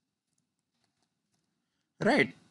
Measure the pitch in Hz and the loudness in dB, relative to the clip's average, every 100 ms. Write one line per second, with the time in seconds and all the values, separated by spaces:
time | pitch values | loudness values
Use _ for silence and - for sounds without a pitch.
0 | _ _ _ _ _ _ _ _ _ _ | _ _ _ _ _ _ _ _ _ _
1 | _ _ _ _ _ _ _ _ _ - | _ _ _ _ _ _ _ _ _ -4
2 | 185 185 127 - _ | 0 0 0 -6 _